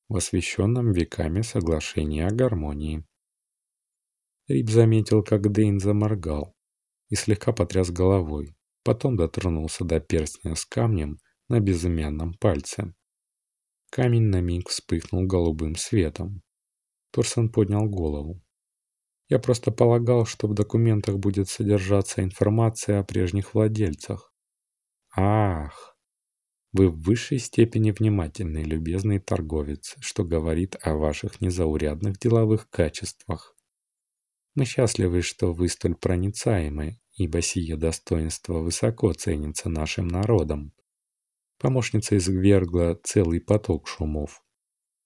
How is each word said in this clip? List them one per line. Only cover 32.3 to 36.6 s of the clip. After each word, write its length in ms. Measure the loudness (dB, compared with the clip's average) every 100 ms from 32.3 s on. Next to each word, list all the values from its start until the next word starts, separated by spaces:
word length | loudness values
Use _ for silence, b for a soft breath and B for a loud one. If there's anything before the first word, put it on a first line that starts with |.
| 2 4 2 -2
качествах. 880 | 0 0 -2 -10 -12 -10 -10 -10 _ _ _ _ _ _ _ _ _ _
Мы 120 | -4 -2
счастливы, 560 | 2 0 2 0 0
что 320 | -2 -2 -2
вы 140 | 0 -2
столь 260 | -2 -4
проницаемы, 1080 | -2 0 0 -2 -2 0 0